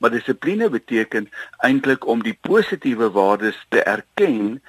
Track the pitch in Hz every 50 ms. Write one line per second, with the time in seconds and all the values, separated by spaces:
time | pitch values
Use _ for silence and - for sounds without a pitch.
0 | - 117 117 117 - - 123 - - 165 196 214 233 208 123 110 - - 117 110
1 | 110 - - 110 101 - - - - - - - - 127 135 139 131 135 135 -
2 | - - 117 117 110 113 104 - - - 185 220 202 - 196 160 - 143 120 110
3 | 117 107 90 101 98 98 104 101 107 107 - - - _ 113 110 - 98 104 107
4 | - _ _ - 202 - 123 107 101 104 120 139 -